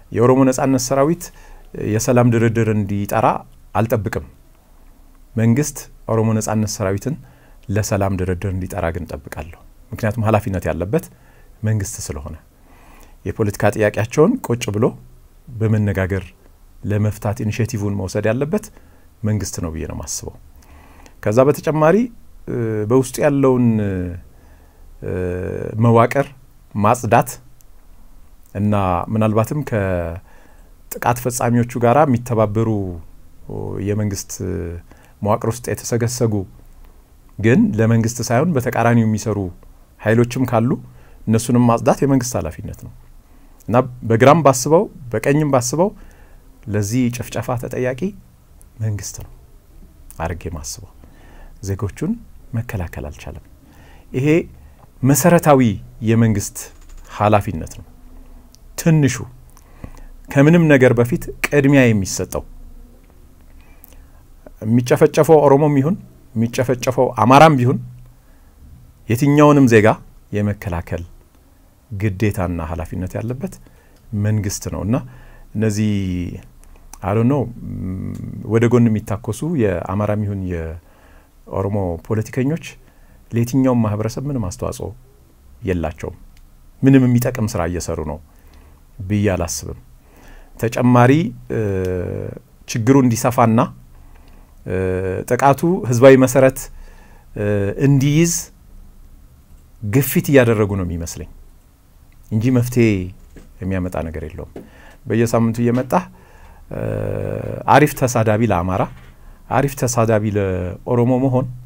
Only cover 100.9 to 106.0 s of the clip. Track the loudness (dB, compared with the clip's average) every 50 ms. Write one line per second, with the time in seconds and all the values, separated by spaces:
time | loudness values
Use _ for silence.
100.9 | -6 -6 -8 -10 -12 -14 -16 -16 -18 -20 -20 -20 -20 -20 _ _ _ _ _ _
101.9 | _ _ _ _ -20 -20 -12 -4 -4 0 0 2 2 2 0 0 2 2 4 4
102.9 | 2 0 -2 -8 -10 -16 -20 -20 -20 -20 -20 -20 -16 -10 -6 -4 -4 -4 -4 -4
103.9 | -6 -6 -8 -8 -8 -10 -12 -12 -12 -14 -16 -16 -16 -20 -20 -20 -20 -20 -20 -20
104.9 | -20 -16 -8 -2 0 0 0 2 2 2 2 0 0 0 0 0 0 0 -2 -2
105.9 | -2 -2